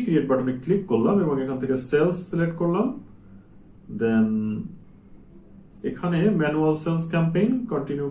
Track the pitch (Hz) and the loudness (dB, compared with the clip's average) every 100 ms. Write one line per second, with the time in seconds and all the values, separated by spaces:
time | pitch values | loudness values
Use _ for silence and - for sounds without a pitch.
0 | - 156 131 127 127 127 160 196 - 113 | 0 2 2 0 0 -4 0 0 2 0
1 | 117 202 160 135 131 127 127 127 - 147 | 2 2 2 0 -2 -4 -2 -2 0 2
2 | 175 180 - 165 165 - 175 185 262 - | 2 0 -4 -2 -2 0 0 0 0 -4
3 | - - - - - - - - - 107 | -12 -20 -20 -20 -20 -20 -20 -20 -14 -2
4 | 113 113 110 110 107 107 - - - - | 2 4 2 0 -2 -4 -8 -14 -20 -20
5 | - - - - - - - - 135 131 | -20 -20 -20 -20 -20 -20 -20 -10 -8 -6
6 | 175 170 202 175 151 151 156 151 170 165 | -2 2 2 2 2 2 2 2 0 -2
7 | - 165 165 170 220 262 - 139 135 143 | 0 0 2 2 2 0 -2 -4 -4 -4
8 | 143 | -2